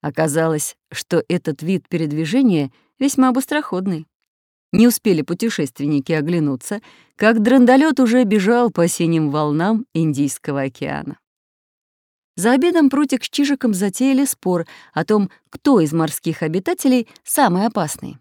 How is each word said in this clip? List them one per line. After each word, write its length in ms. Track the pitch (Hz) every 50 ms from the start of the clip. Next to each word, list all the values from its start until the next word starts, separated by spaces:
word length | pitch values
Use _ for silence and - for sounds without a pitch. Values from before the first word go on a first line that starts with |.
Оказалось, 760 | - 151 147 - 160 156 139 160 160 160 160 151 - - - _ _ _ -
что 320 | - - _ - 170 - _
этот 340 | 175 175 _ 160 147 - 156
вид 260 | 160 190 180 _ _
передвижения 800 | - 170 165 151 147 151 165 151 180 262 277 240 185 156 143 131 _ _ _ _ _ _
весьма 340 | 262 277 - - 262 262 247
быстроходный. 760 | 254 262 - 294 302 294 - - 180 190 202 180 156 160 _ _ _ _ _ _ _ _ _ _ _ _ _ -
Не 140 | 196 226
успели 360 | 247 226 - _ 220 185 156 151
путешественники 880 | - 175 175 - 226 - - 160 131 _ - 143 147 151 143 135 - 165
оглянуться, 680 | 156 147 156 175 170 156 143 135 127 - - 208 202 _ - _ _ _ _ _
как 260 | _ 202 214 233 220 208
драндолет 560 | 226 247 269 254 240 254 269 302 320 294 -
уже 240 | 262 226 226 254 254
бежал 460 | 202 208 214 185 196 240 240 247 233
по 160 | - - 170 165
синим 420 | - - 175 165 165 160 156 147
волнам 560 | 139 151 151 151 147 156 165 196 226 220 240 _ _
Индийского 680 | 165 165 160 147 127 143 135 - - - - 143 139 135
океана. 560 | 135 - - 143 143 143 147 - - 151 _ _ _ _ _ _ _ _ _ _ _ _ _ _ _ _ _ _ _ _ _ _ _ _
За 160 | - 175 226 247
обедом 360 | 277 269 349 359 330 302 269
Прутик 360 | - 269 302 277 - 247 -
с 40 | -
Чижиком 460 | - - 285 277 285 269 - 240 202
затеяли 500 | 180 196 202 185 - 254 269 269 262 285
спор 420 | 269 - _ - 190 180 175 165 - - - - _ _
о 100 | 151 170
том, 240 | - 214 208 196 185 - _ _ _
кто 300 | - - _ 294 277 214
из 120 | 160 147 151
морских 500 | 165 160 156 - - _ 170 156 - 170
обитателей 680 | 156 160 190 190 - 359 - - 277 254 247 226 _ _ - _
самый 420 | - - - 277 220 175 180 202
опасный. 520 | 233 220 214 170 147 - - - - - 139